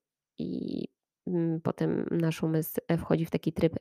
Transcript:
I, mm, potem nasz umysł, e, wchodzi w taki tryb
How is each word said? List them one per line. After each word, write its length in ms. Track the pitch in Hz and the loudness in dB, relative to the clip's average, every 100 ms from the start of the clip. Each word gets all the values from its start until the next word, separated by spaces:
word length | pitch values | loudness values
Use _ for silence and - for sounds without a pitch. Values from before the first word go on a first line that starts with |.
| _ _ _ - | _ _ _ -8
I, 500 | - - - - 50 _ _ _ - | -6 -4 -4 -6 -8 _ _ _ -2
mm, 340 | 175 165 160 | 0 2 0
potem 440 | - - 160 - - | 0 0 0 0 0
nasz 320 | 170 165 160 | 0 0 0
umysł, 380 | 160 160 156 - - | 0 0 -2 -4 -2
e, 100 | 170 | 0
wchodzi 280 | - 160 165 | 2 0 2
w 60 | |
taki 220 | - - | -2 -2
tryb 200 | - 165 - | 2 2 6